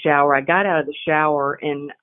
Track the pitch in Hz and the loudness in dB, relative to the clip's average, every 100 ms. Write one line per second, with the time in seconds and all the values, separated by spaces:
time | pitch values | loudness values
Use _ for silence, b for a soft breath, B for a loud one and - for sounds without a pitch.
0 | 156 143 143 139 139 180 202 160 143 147 | 0 2 4 2 2 0 2 0 -2 -6
1 | - 156 156 147 139 143 151 143 143 - | -2 0 2 0 -2 -4 -6 -6 -8 -8